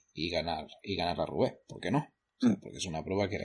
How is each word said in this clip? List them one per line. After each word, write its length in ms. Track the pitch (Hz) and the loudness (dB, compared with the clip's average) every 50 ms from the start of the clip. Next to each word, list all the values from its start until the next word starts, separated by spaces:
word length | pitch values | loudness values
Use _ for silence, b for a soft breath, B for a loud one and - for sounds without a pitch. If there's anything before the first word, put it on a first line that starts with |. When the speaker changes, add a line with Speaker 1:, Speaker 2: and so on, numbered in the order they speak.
| _ _ _ | _ _ _
Speaker 1:
y 140 | - 78 82 | -4 -2 0
ganar, 360 | 87 82 78 87 82 76 76 - - - | 0 0 0 0 -2 -4 -6 -10 -14 -12
y 140 | - 107 98 | -8 -4 -2
ganar 200 | 85 85 87 85 - | 0 0 0 0 0
la 60 | 80 | -2
Roubaix, 300 | - 65 78 127 - - - _ - | 0 2 0 0 0 0 -6 _ -18
¿por 120 | - - | -12 -6
qué 100 | - 87 | -2 0
no? 60 | 113 147 | 0 0
O 420 | 143 - _ _ _ _ _ _ | 0 -2 _ _ _ _ _ _
sea, 100 | - 240 | 4 4
Speaker 2:
Mm. 100 | 202 - | 4 2
Speaker 1:
porque 180 | - - - - | 0 0 0 0
es 80 | 98 | 0
una 180 | 92 80 80 76 | -2 -4 -4 -2
prueba 240 | - 92 98 104 92 | 0 2 2 2 2
que, 100 | 101 - | 0 -4